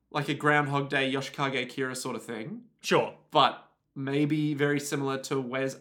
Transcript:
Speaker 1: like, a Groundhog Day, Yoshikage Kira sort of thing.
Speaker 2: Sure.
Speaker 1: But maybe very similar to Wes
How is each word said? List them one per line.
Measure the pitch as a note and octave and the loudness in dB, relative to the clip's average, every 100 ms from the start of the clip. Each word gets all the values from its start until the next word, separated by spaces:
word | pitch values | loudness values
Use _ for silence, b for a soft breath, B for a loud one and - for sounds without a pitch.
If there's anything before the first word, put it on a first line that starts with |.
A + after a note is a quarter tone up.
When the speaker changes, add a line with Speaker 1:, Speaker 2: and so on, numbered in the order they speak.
| _ | _
Speaker 1:
like, | D3 C#3+ | -4 -2
a | |
Groundhog | C#3+ D3 D3 C#3+ C#3 C3+ | 0 4 4 4 0 0
Day, | C#3+ C3+ | 0 0
Yoshikage | C3+ C3+ - C#3 B2+ B2 | -2 -4 -4 -2 -2 -6
Kira | - C3 B2+ | -4 -4 -4
sort | C3 A#2 | -6 -8
of | |
thing. | - G#2+ A#2 A3+ - _ | -8 -10 -8 -12 -14 _
Speaker 2:
Sure. | - D#3+ G#2+ - _ | 2 4 2 -4 _
Speaker 1:
But | D#3 B2+ - - _ _ | 6 6 4 -14 _ _
maybe | - C3+ C#3 D3 D#3 D3+ | -8 -2 0 2 2 0
very | C#3 D3 C#3+ | 2 2 0
similar | C#3+ D3 C#3 C3+ | -2 -4 -2 -4
to | - C#3 | -4 -4
Wes | B2 C3 C3+ C3+ | -4 -4 -4 -6